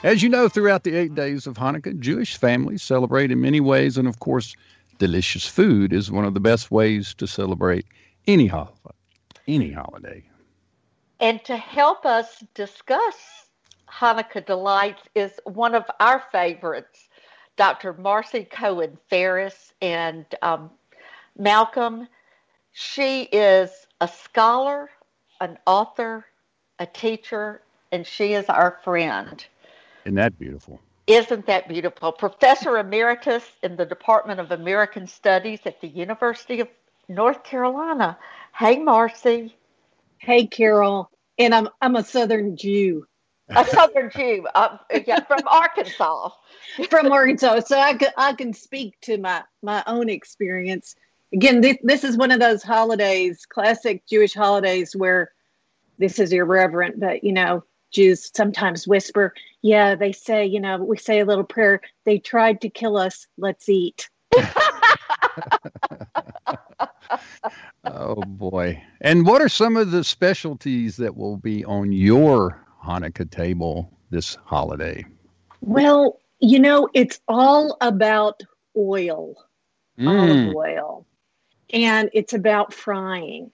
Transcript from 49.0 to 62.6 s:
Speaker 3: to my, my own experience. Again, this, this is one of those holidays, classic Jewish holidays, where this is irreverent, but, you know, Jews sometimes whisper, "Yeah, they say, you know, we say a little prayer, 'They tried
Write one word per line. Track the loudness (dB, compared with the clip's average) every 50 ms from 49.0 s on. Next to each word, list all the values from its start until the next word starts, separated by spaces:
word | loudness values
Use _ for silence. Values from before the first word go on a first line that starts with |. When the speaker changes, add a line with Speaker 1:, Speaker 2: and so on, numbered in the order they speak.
Speaker 3:
to | -8 -6 -6
my, | -4 -4 -6 -6 -6 -8 _ _ _ -8
my | -6 -6 -4 -4
own | -4 -4 -4 -4
experience. | -4 -6 -8 -10 -18 -10 _ -6 -6 -6 -6 -6 -6 -8 -8 _ -16 -20 _ _ _ _ _ _ _ -2
Again, | 2 4 6 6 6
this, | 6 4 4 2
this | 2 0 0 0 0
is | -2 0
one | 0 2 2
of | 4 4
those | 4 2 2 0
holidays, | -2 -2 0 0 2 0 0 0 0 0 0 0 -2 -4 -4 _ -18
classic | _ -6 -2 0 0 0 0 -2 -6 -6 -6 _
Jewish | 0 2 4 4 2 2
holidays, | 0 0 2 2 2 0 0 -2 -2 -4 -6 -6
where | -2 0 2 2 2 0 -2 _ _ _ _ _ _ _ _ _ _ _ _ _
this | -2 -2 -2 0 0
is | 0 2
irreverent, | 2 0 2 2 4 4 2 2 0 -2 -4 -4 -4 -6
but, | -4 -4 -4 -2 -4
you | -2 0
know, | 0 0 0 -2 -4 _ _ _ _ _ _
Jews | 2 4 6 6 6 2 -4 -10 _
sometimes | 0 0 0 0 -2 -4 -4 -4 -6 0
whisper, | 0 0 0 0 -2 0 0 0 0 _ -12 -20 _ _ _
"Yeah, | 2 4 4 4 4 2 2
they | 0 -2 -4
say, | -4 -6 -6 -2 -2 0 0
you | -2 -4 -4
know, | -4 -6 -6 -6 -4
we | -4 -6
say | -6 -2 0 0 2
a | 2
little | 2 0 0 -2
prayer, | _ -2 2 4 4 4 2 0 -14 _ _ _
'They | 0 0 0
tried | _ -2 0 2 2 2 2 0